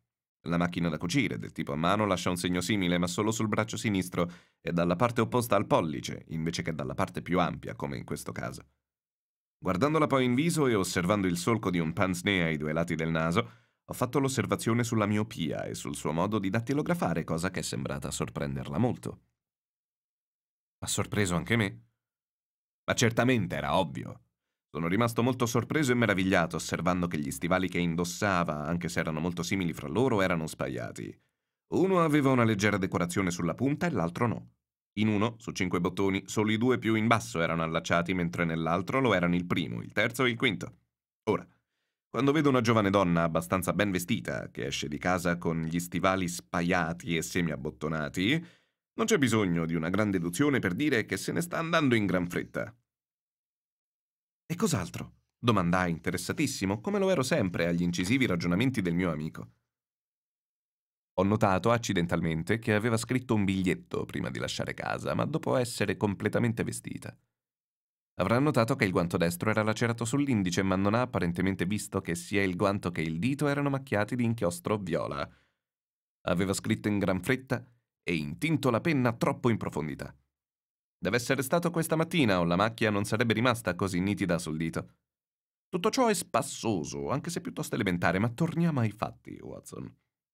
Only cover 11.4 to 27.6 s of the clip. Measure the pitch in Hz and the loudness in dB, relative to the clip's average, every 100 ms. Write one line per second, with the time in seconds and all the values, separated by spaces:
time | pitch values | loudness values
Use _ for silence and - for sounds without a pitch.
11.4 | - 110 98 87 82 85 95 87 101 95 | 0 0 0 0 0 0 0 0 0 2
12.4 | 82 78 76 78 85 80 80 80 80 85 | 2 0 -2 -2 -2 -2 0 0 2 0
13.4 | - - _ _ - - 123 147 135 135 | -2 -12 _ _ -14 -6 -2 0 0 0
14.4 | 98 95 - 117 117 113 104 104 110 - | -2 0 0 0 0 0 2 0 -2 -4
15.4 | 78 52 - - - 73 78 80 98 107 | -4 -4 -6 -8 -8 -6 -2 0 0 0
16.4 | 98 110 120 139 151 175 135 82 78 80 | 0 -2 -2 -4 -2 -2 -2 -2 -2 -2
17.4 | 90 85 - 58 65 69 - - 78 76 | -2 -4 -6 -6 -6 -6 -6 -6 -6 -4
18.4 | 71 67 69 71 120 87 - - _ _ | -6 -6 -4 0 0 -2 -8 -12 _ _
19.4 | _ _ _ _ _ _ _ _ _ _ | _ _ _ _ _ _ _ _ _ _
20.4 | _ _ _ _ - - 101 - 98 85 | _ _ _ _ -6 -4 -2 0 2 0
21.4 | 73 117 101 113 _ _ _ _ _ _ | 2 0 0 -4 _ _ _ _ _ _
22.4 | _ _ _ _ - 113 117 117 120 123 | _ _ _ _ -4 2 2 4 4 4
23.4 | 85 71 71 82 85 65 50 - _ _ | 2 -2 0 0 0 -4 -10 -14 _ _
24.4 | _ _ _ 73 82 98 120 117 120 120 | _ _ _ -4 0 2 2 2 0 0
25.4 | 117 120 110 156 139 123 113 95 95 95 | 0 0 0 0 2 2 2 2 4 4
26.4 | 82 82 - 87 85 90 87 80 69 - | 2 -2 -4 -2 0 0 0 -2 -4 -4
27.4 | 85 92 | 0 0